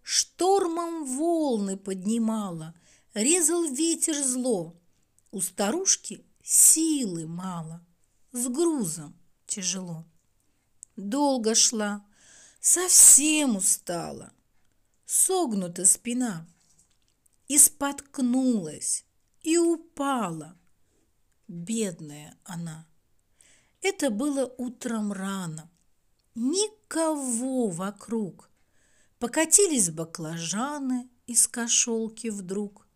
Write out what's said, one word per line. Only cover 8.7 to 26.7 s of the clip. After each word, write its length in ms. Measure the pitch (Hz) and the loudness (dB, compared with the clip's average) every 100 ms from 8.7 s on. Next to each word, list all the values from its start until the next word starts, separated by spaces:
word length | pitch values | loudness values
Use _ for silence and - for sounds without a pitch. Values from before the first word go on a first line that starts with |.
| 302 180 160 147 - _ _ - | 2 -2 -6 -12 -20 _ _ -12
тяжело. 600 | - 185 190 180 165 165 _ _ _ _ _ _ _ - - | -6 -4 -4 -8 -12 -14 _ _ _ _ _ _ _ -20 -12
Долго 580 | 196 269 285 262 214 | -4 2 2 2 2
шла, 480 | 226 - 220 208 208 202 _ - - - _ | 4 4 2 -4 -6 _ _ -20 -20 -20 _
совсем 960 | - 339 359 - - - 302 311 285 202 | 2 2 6 8 10 10 6 2 2 0
устала, 760 | - - - 170 156 143 - _ _ _ _ _ _ _ - | 0 -2 -4 -8 -8 -12 -16 _ _ _ _ _ _ _ -4
согнута 760 | - - 370 302 202 175 175 | 0 2 2 0 -2 -4 0
спина. 640 | 180 - 233 247 247 170 165 _ _ _ _ _ _ _ _ _ - | 2 2 -2 -4 -4 -6 -12 _ _ _ _ _ _ _ _ _ 0
И 80 | 277 | 4
споткнулась, 1500 | - - 285 285 - - 247 254 262 226 156 147 - - _ _ _ _ | 4 4 -4 -4 -12 -2 2 2 2 0 -4 -8 -6 -6 _ _ _ _
и 140 | 311 330 | 2 4
упала, 1000 | 339 330 - - 277 254 196 160 151 170 _ _ _ _ _ _ _ _ - | 4 2 -4 -4 -2 0 -2 -6 -12 -20 _ _ _ _ _ _ _ _ -16
бедная 880 | 170 170 226 208 165 151 147 151 170 - | -12 -6 -4 -4 -6 -16 -16 -20 -20 -14
она. 420 | 170 165 160 160 _ _ _ _ _ _ _ _ _ | -10 -10 -12 -20 _ _ _ _ _ _ _ _ _
Это 280 | 381 392 285 | -4 0 -2
было 360 | 208 294 277 254 - | 0 -2 0 -4 -4
утром 540 | 247 247 240 226 208 | -8 -6 -6 -4 -4
рано. 580 | 196 190 196 175 156 160 _ _ _ _ _ _ | -4 -6 -6 -6 -10 -16 _ _ _ _ _ _
Никого 1300 | 226 247 370 427 | -4 -2 0 -2